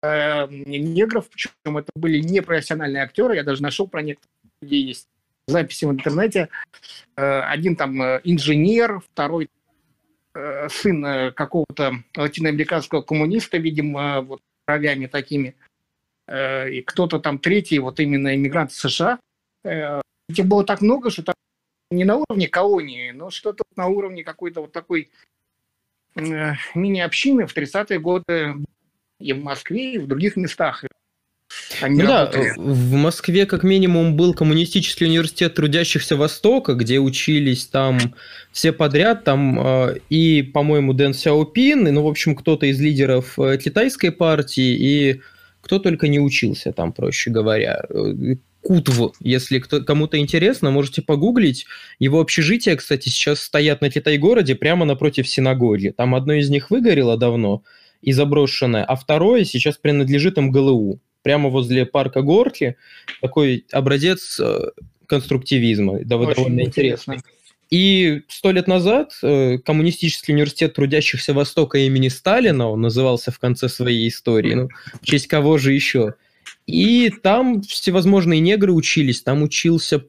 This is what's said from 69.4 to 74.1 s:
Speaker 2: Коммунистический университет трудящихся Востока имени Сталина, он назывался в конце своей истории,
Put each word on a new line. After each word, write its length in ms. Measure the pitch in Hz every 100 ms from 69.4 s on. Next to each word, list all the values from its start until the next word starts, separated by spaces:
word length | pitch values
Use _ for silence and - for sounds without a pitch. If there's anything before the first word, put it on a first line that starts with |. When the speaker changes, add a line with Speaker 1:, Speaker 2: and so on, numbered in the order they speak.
| 131 127
Speaker 2:
Коммунистический 760 | - 156 165 165 165 - -
университет 400 | 147 147 - 160
трудящихся 580 | - 139 151 151 127 -
Востока 440 | 139 143 - 143 143
имени 300 | 135 135 131
Сталина, 600 | 131 - 226 226 143 117
он 100 | 107
назывался 500 | 117 113 131 120 -
в 80 | -
конце 300 | 127 123 127
своей 400 | - 123 117
истории, 460 | 113